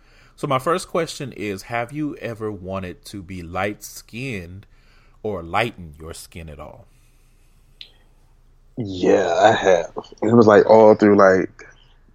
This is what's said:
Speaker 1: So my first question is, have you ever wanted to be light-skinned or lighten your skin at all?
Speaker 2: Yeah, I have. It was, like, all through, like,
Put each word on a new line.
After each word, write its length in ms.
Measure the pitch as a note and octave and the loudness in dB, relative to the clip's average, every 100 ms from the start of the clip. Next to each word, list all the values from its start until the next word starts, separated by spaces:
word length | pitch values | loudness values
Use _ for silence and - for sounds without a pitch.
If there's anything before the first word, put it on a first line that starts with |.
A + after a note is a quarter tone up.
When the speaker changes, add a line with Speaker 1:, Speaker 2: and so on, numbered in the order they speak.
| _ _ _ _ | _ _ _ _
Speaker 1:
So 100 | D3 | -6
my 140 | C3 | -4
first 260 | D3+ F3+ - | -2 -4 -4
question 460 | F3+ D#3+ - C3 | -6 -8 -10 -14
is, 300 | - G#2 G2 | -10 -10 -10
have 280 | - A#2+ A#2+ | -8 -8 -8
you 240 | D3 D3 - | -8 -10 -10
ever 340 | A2 A2 G#2+ | -12 -10 -10
wanted 520 | G2 F2+ F#2+ F#2 E2 - | -10 -10 -10 -10 -14 -18
to 140 | G2+ | -18
be 220 | E2+ F#2 | -14 -14
light-skinned 1200 | E2 F#2 G#2 G#2 - - - A2 C3+ G#2 E2+ F#2 - _ _ _ _ _ | -10 -6 -6 -8 -16 -20 -18 -14 -12 -12 -12 -18 -20 _ _ _ _ _
or 180 | A2 F#2+ | -10 -10
lighten 540 | E2 F#2+ A#2 F#2+ E2 D2 | -6 -4 -4 -8 -18 -20
your 160 | D#2+ | -18
skin 340 | E2 - - D#2+ | -18 -18 -18 -18
at 120 | D2 | -18
all? 260 | D2 - _ _ _ _ _ _ _ _ _ _ - _ _ _ _ _ _ _ _ - | -20 -20 _ _ _ _ _ _ _ _ _ _ -20 _ _ _ _ _ _ _ _ -14
Speaker 2:
Yeah, 580 | G2+ F#2 F#2 G2+ F#2 | -12 -4 0 0 0
I 160 | F2+ G#2 | 2 2
have. 400 | G#2 G2 F2 D#2+ - - - | 2 2 0 -2 -12 -18 -6
It 100 | A2 | 2
was, 140 | A#2 G#2+ | 4 8
like, 180 | G#2 - | 6 8
all 240 | A2 G#2+ | 8 8
through, 220 | G#2 G#2+ G2+ | 6 6 6
like, 480 | G2 F#2+ - - - _ _ _ _ | 6 4 0 -10 -20 _ _ _ _